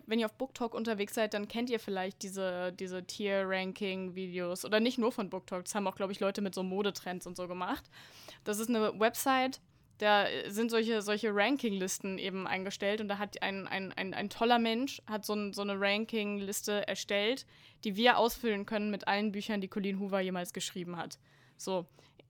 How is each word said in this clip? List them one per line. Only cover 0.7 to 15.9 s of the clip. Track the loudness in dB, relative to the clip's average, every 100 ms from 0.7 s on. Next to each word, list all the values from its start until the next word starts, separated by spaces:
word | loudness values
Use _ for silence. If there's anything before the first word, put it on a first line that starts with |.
| -2
unterwegs | -2 -2 -2 0
seid, | 0
dann | 0 -4
kennt | -2 0
ihr | -2
vielleicht | -2 -2 -4 -4
diese, | -8 -4 -2 -2 -4
diese | -4 -6 -6
Tier-Ranking-Videos. | -8 -4 0 2 2 0 -2 -2 -4 -2 -4 -6 -6 -4 -2 -4 2
Oder | 4
nicht | 4 4
nur | 2
von | 0 -2
BookTok, | -6 -6 -6 -4
das |
haben | -2 -2
auch, | -2
glaub | -4
ich, | 0
Leute | 0 0
mit | -2
so | -2
Modetrends | -2 0 0 -2 -6 -8 -8
und | -10
so | -8
gemacht. | -6 -4 -4 -8 -20 -20 -20 -20 -8
Das | -4 -2
ist | 2
eine | 4 4 4
Website, | 4 4 4 4 4 -2 -12 _ _ 0
da | 6 6 6 0 -2
sind | 0 2
solche, | 4 4 2
solche | 2 2 2
Ranking-Listen | 4 4 4 0 0 -2 -2 -4 -4
eben | -4 -4 -2
eingestellt. | -2 -4 -2 0 0
Und | 0
da | -2
hat | -4 -4
ein, | -4 -4 -4
ein, | -4 -4
ein, | -4 -4
ein | -4 -4
toller | 2 6 6
Mensch | 6 2 0 -4 -6
hat | -4 -2
so |
ein, | -2 -2
so | -2
eine | -2 0
Ranking-Liste | 2